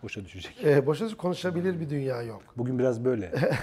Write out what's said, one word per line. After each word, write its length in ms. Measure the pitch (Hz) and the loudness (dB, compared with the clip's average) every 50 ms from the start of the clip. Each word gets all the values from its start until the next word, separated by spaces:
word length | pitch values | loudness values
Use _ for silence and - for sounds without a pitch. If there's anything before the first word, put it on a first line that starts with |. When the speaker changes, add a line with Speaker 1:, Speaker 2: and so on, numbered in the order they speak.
| - | -12
Speaker 1:
Boşa 220 | 101 - 107 98 | -12 -10 -10 -10
düşecek. 400 | 92 - 92 90 - - - 254 | -12 -12 -14 -14 -14 -10 0 4
Speaker 2:
E, 220 | 151 143 143 131 | 6 6 6 6
boşa 300 | 139 156 143 220 226 214 | 4 2 0 0 -6 -6
konuşabilir 640 | - - 180 180 - - 180 170 175 175 190 185 160 | -4 -4 -4 -4 -2 -2 -2 -2 0 -2 -2 -2 -2
bir 100 | 165 143 | -4 -4
dünya 320 | 147 143 135 135 127 120 120 | -4 -2 -2 -2 -4 -4 -6
yok. 200 | 113 110 - - - - | -8 -10 -12 -16 -14 -6
Speaker 1:
Bugün 220 | 120 120 127 127 123 | -4 -4 -2 0 2
biraz 260 | 127 131 123 113 120 | 4 2 2 2 2
böyle. 280 | 131 127 110 95 87 - 131 135 - 147 - | 0 0 0 -2 -2 -2 0 2 2 2 0